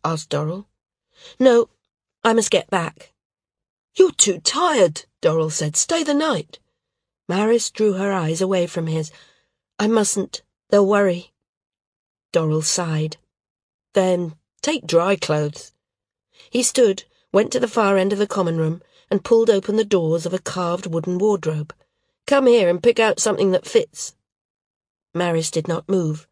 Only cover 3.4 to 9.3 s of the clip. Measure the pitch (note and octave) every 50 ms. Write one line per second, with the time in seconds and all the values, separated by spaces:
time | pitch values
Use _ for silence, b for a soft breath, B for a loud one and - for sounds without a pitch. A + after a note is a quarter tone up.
3.4 | _ _ _ _ _ _ _ _ _ _ _ - F#4 F4 - - - G#3+ F3+ E3
4.4 | - - - D4 F4+ F4 D4+ A#3+ F#3+ E3 D#3 - - _ _ _ - E3 D#3+ D#3+
5.4 | D#3 D#3+ D#3 - D#3 D3+ D3+ - - - E4+ E4+ D#4 D4 C#4+ C#4+ D#4 D#4+ B3+ D#3+
6.4 | D3+ _ - _ _ _ _ _ _ _ _ _ _ _ _ _ _ - E3+ G3
7.4 | G#3 A3 A#3 A#3 - - _ - G#3+ G#3+ F#3+ F#3 G3 G3+ G3 F#3+ E3 D#3 E3 E3+
8.4 | F#3+ F#3 G3 F3+ F3 E3+ - F3 E3 D#3+ D#3+ D#3+ D#3 D#3 b b b b